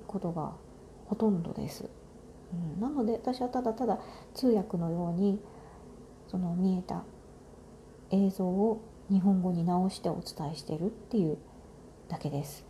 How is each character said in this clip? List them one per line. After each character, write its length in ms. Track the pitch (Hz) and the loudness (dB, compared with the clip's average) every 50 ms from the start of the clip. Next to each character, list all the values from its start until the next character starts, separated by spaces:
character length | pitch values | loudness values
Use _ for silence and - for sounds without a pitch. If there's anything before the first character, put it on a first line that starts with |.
| - | -10
こ 140 | - - 190 | -8 -6 -4
と 120 | - 170 | -4 -2
が 220 | 170 165 147 - - - - - - - - - - - - | -2 -4 -4 -6 -8 -12 -18 -20 -20 -20 -20 -20 -20 -20 -6
ほ 80 | - 208 | -6 -2
と 160 | - 226 214 | 2 4 4
ん 100 | 196 170 | 4 2
ど 120 | 165 - - | 0 -4 -4
で 140 | - - 147 | -6 -6 -6
す。 200 | - - - - - - - - - - - - - - - - 180 | -6 -10 -12 -12 -14 -18 -20 -20 -20 -20 -20 -20 -20 -20 -12 -8 -6
う 20 | |
ん、 240 | 175 170 156 147 185 | -6 -4 -4 -4 -2
な 80 | 220 | -2
の 160 | 269 302 277 220 | 0 0 0 2
で 100 | 220 226 | 2 0
私 280 | 226 - 254 254 - | 0 0 -2 -2 0
は 80 | 247 247 | -2 -2
た 140 | - 254 247 | -2 0 0
だ 100 | 330 - | 0 0
た 140 | - 254 | 0 0
だ 100 | 208 190 - - - - - - - - | 0 0 0 -4 -12 -16 -16 -18 -16 -4
通 140 | - 262 247 | 2 4 6
訳 280 | 220 202 185 - - | 6 6 4 0 -2
の 140 | 170 170 165 | 0 0 0
よ 180 | 165 170 175 170 | 0 0 0 0
う 40 | 170 | 2
に、 280 | 180 202 202 196 208 - - - - - - - - - - - - - - - - - | 2 4 4 2 0 -4 -10 -16 -18 -18 -18 -18 -18 -18 -18 -18 -18 -20 -20 -20 -20 -12
そ 100 | - - | -6 -4
の 160 | 185 185 170 175 | -2 0 0 2
見 240 | 180 190 190 185 | 2 4 4 4
え 60 | 180 185 | 2 0
た 180 | - - 180 - - - - - - - - - - - - - - - - - - - - - - | -4 -6 -6 -6 -10 -16 -18 -20 -20 -20 -20 -20 -20 -20 -20 -20 -20 -20 -20 -20 -20 -20 -20 -4 0
映 180 | 190 196 196 190 | 4 4 4 4
像 160 | 185 - 185 | 2 2 0
を 340 | 180 180 190 208 226 214 220 - - - - - - | 2 4 4 4 4 2 0 -4 -12 -18 -16 0 2
日 100 | 196 190 | 4 6
本 200 | 175 202 190 185 | 6 6 6 6
語 100 | 180 185 | 4 2
に 120 | 175 170 165 | 2 2 2
直 260 | 175 180 180 185 190 | 4 4 4 4 2
し 80 | - | 0
て 120 | - - 175 | 0 -2 -2
お 120 | - 175 | -2 -2
伝 300 | - - - - 156 143 | -6 -8 -8 -6 -6 -6
え 40 | 160 | -6
し 60 | 143 | -8
て 160 | - - 160 | -6 -4 -4
る 100 | 151 170 | -2 -2
っ 20 | 220 | -4
て 260 | 233 - - - 247 | -4 -6 -8 0 2
い 140 | 220 170 151 147 | 2 4 2 0
う 60 | - - - - - - - - - - - - - - - | -2 -8 -16 -20 -20 -20 -20 -20 -20 -20 -20 -20 -20 -12 -10
だ 100 | 160 - | -8 -6
け 100 | - 147 | -4 -4
で 140 | 135 143 143 | -4 -4 -4
す。 200 | - - - - | -6 -10 -16 -18